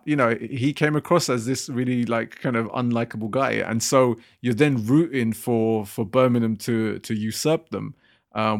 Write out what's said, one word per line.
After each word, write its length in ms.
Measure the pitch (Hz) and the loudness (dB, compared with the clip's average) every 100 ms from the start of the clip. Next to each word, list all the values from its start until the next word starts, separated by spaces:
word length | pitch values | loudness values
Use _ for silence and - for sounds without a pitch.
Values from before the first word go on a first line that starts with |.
| - | -2
you 100 | 147 | 2
know, 200 | 120 113 | 2 0
he 320 | 113 127 131 | -4 -4 -4
came 240 | 143 151 151 | 0 0 0
across 340 | - 175 160 | 0 0 2
as 180 | 123 110 | -2 -2
this 220 | 131 - | -4 -4
really, 360 | 123 127 123 117 | -4 -2 -2 0
like, 340 | 117 113 - | -2 -4 -6
kind 140 | 135 117 | -2 -2
of 120 | 110 | -2
unlikable 580 | 123 123 117 117 113 110 | -2 0 0 -2 -6 -4
guy. 220 | 123 135 | -2 0
And 280 | 107 92 113 | 0 -2 -2
so 360 | - 135 127 113 - _ | 2 4 4 2 -6 _
you're 120 | 123 | -2
then 320 | 107 147 131 107 | 2 2 2 4
rooting 480 | 143 170 135 117 | 4 4 0 -2
for, 500 | 110 - 117 113 110 104 | -2 -2 0 2 0 -2
for 180 | - 104 | -6 0
Birmingham 520 | 127 131 120 113 107 | 4 4 4 0 -2
to, 420 | - 117 110 101 | -2 -2 -2 -4
to 160 | - 110 | -6 -4
usurp 540 | 110 107 151 156 156 | -4 -2 0 0 -2
them, 260 | 98 104 - _ _ _ 107 | -8 -8 -12 _ _ _ -2
uh, 200 | 110 107 | 0 0